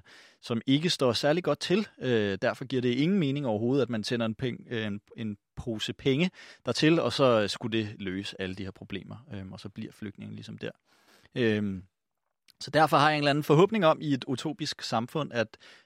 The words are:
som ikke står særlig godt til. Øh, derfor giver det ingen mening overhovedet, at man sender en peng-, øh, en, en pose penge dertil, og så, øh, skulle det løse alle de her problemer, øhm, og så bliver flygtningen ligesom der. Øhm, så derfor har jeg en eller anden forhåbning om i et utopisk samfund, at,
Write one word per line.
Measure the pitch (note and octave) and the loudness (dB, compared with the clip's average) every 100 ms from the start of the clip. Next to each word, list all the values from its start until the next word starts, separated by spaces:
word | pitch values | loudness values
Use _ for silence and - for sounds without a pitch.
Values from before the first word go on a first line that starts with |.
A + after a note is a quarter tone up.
| - - - _ | -8 -20 -20 _
som | - A#2 - | -6 -4 2
ikke | C#3+ F3 | 2 2
står | - C3 | 2 2
særlig | G#2+ D3 E3+ | 2 2 2
godt | D#3 C#3+ | 0 -2
til. | - F#3+ G3+ - | 0 0 -2 -6
Øh, | C3 A2+ G#2 F#2+ | 0 2 2 0
derfor | A#2+ G#2 C3 | -2 -2 -4
giver | C3 | 0
det | B2 B2 | 2 2
ingen | D#3+ G3+ | 2 2
mening | C#3+ C#3+ C3+ | 0 0 -2
overhovedet, | G#2 A#2+ C#3 | 0 2 2
at | A2+ | 0
man | A#2 | -2
sender | G2+ A#2+ A2+ | -2 -2 -2
en | A2 | -2
peng-, | B2 A2 - | -6 -6 -8
øh, | A#2 G#2+ | -6 -4
en, | G2+ - A2 | -6 -10 -10
en | A2 G2+ _ - | -8 -10 _ -12
pose | B2 A2 - | -8 -6 -6
penge | - C#3 C3+ F3+ - - - - | -2 0 2 0 -4 -18 -8 -4
dertil, | - D3+ E3 | 2 4 4
og | A#2 | 2
så, | - C3 A2+ | 4 4 4
øh, | G2+ | 2
skulle | - A2+ A2+ | -2 -2 -2
det | G#2+ A2 | -2 -6
løse | F#2+ F#2+ G2 - | -6 -6 -6 -6
alle | F#2 F#2+ | -8 -6
de | |
her | F#2+ | -10
problemer, | - G#2 F#2+ G2+ G#2 - | -12 -12 -12 -12 -16 -14
øhm, | G#2 F#2+ | -12 -12
og | G#2 | -14
så | G2+ | -14
bliver | A2+ A2+ | -12 -12
flygtningen | - G#2 - G#2+ G#2+ | -10 -12 -12 -14 -12
ligesom | A2 G#2+ | -14 -10
der. | A2 - _ _ _ _ _ C3 | -10 -12 _ _ _ _ _ 0
Øhm, | A2+ G#2+ G2+ F#2+ F#2+ _ _ _ _ _ _ - | 2 2 0 -6 -12 _ _ _ _ _ _ -18
så | - | -2
derfor | C#3+ D3+ D#3 | 2 4 6
har | D3+ | 4
jeg | D3+ | 4
en | |
eller | D3 | 0
anden | D3 | 0
forhåbning | C#3+ D3+ G3 A3 D#3+ | 4 6 6 6 4
om | C#3 | 4
i | D3+ | 0
et | C3+ - | -2 -2
utopisk | C3 D#3 - D3+ - | -4 -4 -6 -8 -8
samfund, | - A#2 A#2+ D#3+ C#3 | -4 -4 -2 -4 -2
at, | A#2 G#2+ - - - | -2 -4 -6 -20 -20